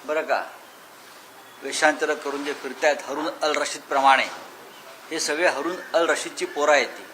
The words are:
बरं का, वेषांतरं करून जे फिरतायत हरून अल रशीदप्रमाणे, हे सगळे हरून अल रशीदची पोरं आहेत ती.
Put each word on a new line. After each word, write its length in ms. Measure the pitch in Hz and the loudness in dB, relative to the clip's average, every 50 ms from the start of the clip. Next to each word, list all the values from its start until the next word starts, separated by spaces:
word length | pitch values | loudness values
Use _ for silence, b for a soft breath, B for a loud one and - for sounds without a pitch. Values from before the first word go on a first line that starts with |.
| - | -6
बरं 180 | 139 151 156 | -4 -4 -4
का, 220 | 156 151 127 98 73 - - - - - - - - - - - - - - - - - - - - - - - | 0 0 -2 -2 -2 -8 -14 -20 -20 -20 -20 -20 -20 -20 -20 -20 -20 -20 -20 -20 -20 -20 -20 -20 -20 -20 -20 -14
वेषांतरं 520 | 135 135 131 - 160 151 147 147 156 147 151 | -12 -8 -2 4 4 4 4 2 0 -2 -2
करून 300 | 147 - 143 139 139 143 | -2 -4 -6 -6 -4 -6
जे 80 | 147 | -6
फिरतायत 440 | 139 - - 135 127 - 160 151 143 - - | -8 -6 -8 -10 -6 2 2 2 2 2 -4
हरून 240 | - 139 151 151 - - - | -8 -6 -4 -4 -6 -4 -2
अल 100 | 156 151 147 | -2 0 0
रशीदप्रमाणे, 680 | 147 147 - - 147 - - 147 139 135 135 135 131 110 - - - - - - - - - - - - - - - - - | 0 -2 -4 -6 -10 -6 0 0 6 8 8 6 6 4 -2 -6 -12 -16 -18 -18 -20 -20 -20 -20 -20 -20 -20 -20 -20 -12 -8
हे 100 | 160 160 | -6 -4
सगळे 260 | - - 147 156 180 | -2 -2 0 2 2
हरून 300 | 165 131 135 143 170 185 185 - - - | 2 2 0 -4 -4 -6 -6 -8 -2 0
अल 160 | 165 170 156 | 2 2 2
रशीदची 340 | 147 - - 170 - - 175 | 2 0 -2 -8 -6 -6 -6
पोरं 280 | 175 - 147 147 151 | -6 -2 0 4 4
आहेत 160 | 147 139 120 - | 6 4 4 0
ती. 160 | - - - - | -6 -14 -18 -18